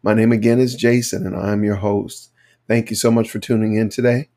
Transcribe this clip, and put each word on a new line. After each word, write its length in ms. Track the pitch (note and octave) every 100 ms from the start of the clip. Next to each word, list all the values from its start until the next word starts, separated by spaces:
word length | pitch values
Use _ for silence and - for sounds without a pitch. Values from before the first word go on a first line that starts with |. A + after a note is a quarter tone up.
My 120 | G2
name 160 | A2 A2
again 300 | A2+ A2+ A#2
is 140 | B2+
Jason, 520 | B2+ A#2+ A#2+ A#2 G2 F#2
and 80 |
I'm 300 | G2 G2 G#2
your 120 | G#2 G2
host. 520 | G#2 G2+ - - - _ _ _ -
Thank 220 | A2+ A2+
you 60 | G#2+
so 140 | A#2
much 200 | A#2 A2+
for 80 | A2
tuning 360 | - A#2 A2
in 140 | G#2+ A2
today. 420 | - B2 A#2+ D3+